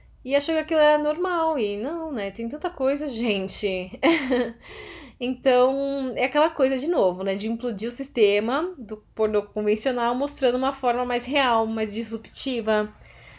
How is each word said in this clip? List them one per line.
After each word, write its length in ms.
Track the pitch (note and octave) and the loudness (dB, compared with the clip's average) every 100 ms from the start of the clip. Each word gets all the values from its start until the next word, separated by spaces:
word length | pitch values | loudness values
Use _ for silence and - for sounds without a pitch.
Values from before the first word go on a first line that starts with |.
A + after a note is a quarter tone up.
| - _ | -20 _
e 120 | B3 C#4 | -2 0
achou 180 | C#4+ | 2
que 60 | D#4+ | -2
aquilo 200 | D#4 D#4+ | 0 4
era 220 | D4+ D4+ | 6 6
normal, 560 | D4 D4+ F4+ E4+ D#4+ D4+ | 2 -2 -2 0 0 0
e 180 | G#3 G3+ | -2 -2
não, 360 | B3 E4+ D#4+ | -6 -6 -6
né, 180 | B3+ G3 | -6 -6
tem 180 | G3 A#3 | -6 -8
tanta 220 | D4 F4 | -6 -6
coisa, 380 | F4 C4 C#4 D4 | -2 0 0 -4
gente. 840 | A3+ A#3+ G3 F#3+ - G3+ F#3 F3+ | -2 -2 0 -2 -4 -2 -2 -6
<laughs> 60 | - - E4 C4 B3+ A#3+ A#3 - - - - B3+ - | 0 2 2 2 0 0 -6 -18 -18 -16 -18 -20 -8
Então, 920 | B3 A#3+ C#4 B3 B3+ C#4 C#4 C#4 C4 - | -8 -2 4 6 4 2 -2 -2 -4 -2
é 80 | |
aquela 240 | C4 D4+ D#4+ | 0 4 2
coisa 300 | E4 C4+ C4 | 4 2 2
de 100 | D4+ | 0
novo, 340 | E4+ F#3+ F3+ | 2 2 2
né, 120 | F#3+ | -2
de 120 | G3 G#3+ | -2 -4
implodir 400 | A#3 B3 G3 A3+ | -4 -4 -4 -6
o 20 | |
sistema 800 | A#3+ C4+ B3 G#3 G#3 A3 C#4 F4+ E4+ | -6 -6 4 4 4 2 -2 -4 -8
do 180 | G#3 G#3+ _ | -14 -14 _
pornô 280 | - G#3+ G#3 | -2 0 0
convencional, 720 | G#3 G#3+ G#3 A3 C4+ B3 A#3 | -2 -2 0 0 0 0 0
mostrando 420 | B3 C#4+ - B3+ B3+ | 0 -2 0 0 2
uma 160 | C4 | -2
forma 320 | C4+ B3 A#3+ | 0 0 0
mais 220 | B3 A#3+ A#3 | 0 -2 0
real, 400 | C#4+ C4 A3+ A3 | 2 4 2 2
mais 260 | A3 G#3+ | -2 -4
disruptiva 1000 | G#3 G#3+ A3 - - C#4 A#3+ G#3+ G#3+ G#3+ - - - - | -4 -6 -8 -10 -8 -4 -4 0 0 -2 -8 -20 -20 -20